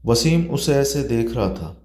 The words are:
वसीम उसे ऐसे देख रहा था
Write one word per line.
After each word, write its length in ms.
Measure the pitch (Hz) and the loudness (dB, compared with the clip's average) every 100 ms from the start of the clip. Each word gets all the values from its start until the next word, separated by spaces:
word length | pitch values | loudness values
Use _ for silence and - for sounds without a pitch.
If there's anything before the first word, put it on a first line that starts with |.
वसीम 420 | 117 117 160 170 170 | 2 2 4 2 0
उसे 240 | 139 - 139 | -2 0 2
ऐसे 280 | 139 147 135 | 2 -2 -2
देख 300 | 117 113 120 | -2 -2 -2
रहा 140 | 95 | -2
था 180 | - 80 85 | -4 -10 -14